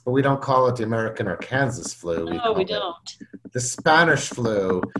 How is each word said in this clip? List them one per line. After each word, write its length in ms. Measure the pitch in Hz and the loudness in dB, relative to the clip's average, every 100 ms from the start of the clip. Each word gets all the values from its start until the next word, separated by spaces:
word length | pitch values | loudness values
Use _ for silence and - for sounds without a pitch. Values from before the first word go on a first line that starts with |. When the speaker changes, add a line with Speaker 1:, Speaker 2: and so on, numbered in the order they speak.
Speaker 1:
but 60 | - | 0
we 100 | 135 | 2
don't 220 | 139 135 | 2 2
call 240 | 139 131 127 | 2 4 4
it 80 | 120 | 2
the 60 | |
American 440 | 110 113 110 - 104 | -2 -2 -2 -4 -4
or 80 | 85 | -6
Kansas 580 | - 131 135 - 82 | -4 -2 0 -2 -8
flu. 320 | - 85 82 82 | -8 -4 -4 -2
We 60 | |
Speaker 2:
No, 60 | - | -2
Speaker 1:
call 120 | 233 214 | 0 0
Speaker 2:
we 60 | |
Speaker 1:
it 60 | 190 | 0
Speaker 2:
don't. 480 | 208 190 - - - - - - | -2 -6 -8 -16 -20 -20 -20 -10
Speaker 1:
the 80 | 123 | -6
Spanish 680 | 120 - 165 156 170 143 - | -6 -2 4 6 6 4 0
flu, 500 | - 117 104 95 92 | -4 0 0 0 0
'cause 100 | 90 - | -2 -2